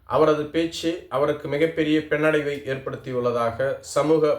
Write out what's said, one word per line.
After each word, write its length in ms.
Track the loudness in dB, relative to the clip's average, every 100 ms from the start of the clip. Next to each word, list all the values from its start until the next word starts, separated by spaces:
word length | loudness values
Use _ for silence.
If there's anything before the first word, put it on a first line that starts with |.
| -4
அவரது 400 | 2 4 4 0
பேச்சு 640 | -2 -2 -2 -4 -4 -6
அவருக்கு 400 | -2 0 -2 -4
மிகப்பெரிய 500 | 0 0 0 2 2
பின்னடைவை 640 | 2 0 2 2 0 -6 -6
ஏற்படுத்தியுள்ளதாக 1120 | -6 -6 -10 -6 -2 0 0 -2 -2 -4 -4
சமூக 560 | -4 0 4 4 4